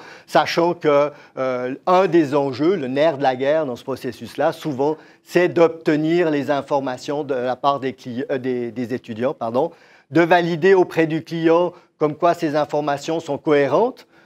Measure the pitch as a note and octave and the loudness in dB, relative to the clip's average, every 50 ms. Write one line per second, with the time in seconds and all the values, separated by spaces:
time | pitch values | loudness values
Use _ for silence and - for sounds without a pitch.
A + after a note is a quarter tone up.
0 | - - - - - - - E3 D3+ - - F3 E3+ F3 E3+ E3+ - D3+ C#3+ C#3+ | -10 -18 -20 -20 -4 2 2 2 2 2 2 0 0 0 0 0 2 2 4 4
1 | D3 C#3+ C#3+ - - - - C3 C3 C3 B2+ B2 B2+ B2+ C#3 - - F#3 F3+ F#3 | 2 0 -2 -10 -20 -14 -8 -6 -4 -4 -4 -4 -6 -6 -8 -6 0 2 2 4
2 | G3 F3+ D#3 E3+ D3+ C3 C#3+ C#3+ C#3 C#3 B2+ A2 D3+ F3 G3+ E3 C3 B2 C3 C#3 | 4 4 4 2 2 2 2 0 0 -2 -2 0 0 0 0 0 -2 -2 0 2
3 | D#3 E3 D3 C3+ C#3 C3 C3 B2+ C3+ C#3 D3+ D#3+ D3+ C3 A#2+ A#2+ - C#3 B2+ B2 | 2 2 0 0 0 -2 0 0 0 0 0 0 0 -4 -6 -8 -8 -8 -8 -8
4 | - B2+ A2 - A#2 G2+ - - C#3+ E3 D#3 - - D#3 C3+ A#2+ C#3 D#3 D#3 - | -8 -10 -10 -10 -12 -10 -4 -2 -2 -2 -2 -4 -6 -6 -4 -2 -2 -2 -2 -4
5 | - - _ _ _ - - F3 F3+ E3+ C#3 E3+ E3 D#3+ E3 E3 - E3+ D3+ D3 | -10 -20 _ _ _ -2 0 0 2 2 4 4 4 4 2 0 -2 0 0 2
6 | D#3 D#3+ E3+ F3 F3 D#3 D3 C#3+ B2+ C#3+ C#3+ C#3 C3+ - D3+ C#3 C3+ C3 B2+ B2 | 2 0 0 0 0 0 0 -2 0 -2 -2 -2 -2 -2 -4 -4 -4 -4 -8 -8
7 | - D#3 C#3+ D3 D3+ C3 C#3 B2 B2 B2+ B2 - - C#3+ C#3+ C3+ C3+ C3 A2 - | -8 -6 -6 -6 -4 -4 -4 -4 -4 -4 -4 0 0 0 0 0 -2 -6 -8 -10
8 | - B2+ A#2 B2 - - C#3+ C3 B2 C3 B2 A#2+ A#2+ A#2 G#2+ B2 B2 A2 B2+ A#2+ | -12 -10 -8 -8 -6 -6 -6 -4 -4 -4 -4 -4 -6 -8 -8 -8 -8 -6 -8 -8
9 | - - A2 A2 B2 C#3 D#3 - B2 A2+ A2+ C3 - - - _ _ _ _ _ | -8 -10 -8 -6 -4 -4 -4 -6 -6 -4 -2 -2 -2 -4 -6 _ _ _ _ _
10 | _ - C3+ D#3+ F3 E3 F3+ F3 F3 E3 F3 D3+ E3 F#3+ G3 F#3 E3+ - - D#3+ | _ -2 0 2 4 4 4 2 2 0 -2 2 4 4 6 6 4 2 0 0
11 | D#3+ D#3 D#3+ D#3 - - E3 E3 D#3+ D#3+ E3 E3+ F3+ E3+ F3 - _ _ _ - | 0 0 -2 -4 -6 -8 -6 0 2 2 4 2 2 -2 -6 -10 _ _ _ -4
12 | D#3 D3+ D3 - F3 E3+ E3 E3+ E3+ D3+ C#3+ D3+ D3 - D#3 D3 D3+ D3 C#3+ C#3 | -2 -2 -2 0 0 0 0 0 -2 -2 -2 -2 -2 -2 -2 -4 -2 -2 -4 -4
13 | - E3 D#3+ E3 - - C#3+ B2+ - D#3 D3 C#3+ C#3 A#2+ C#3+ F3 A3+ C4 - - | -4 -4 -6 -4 -4 -6 -8 -4 0 2 2 4 4 2 2 2 2 0 -2 -8
14 | - _ _ _ _ | -18 _ _ _ _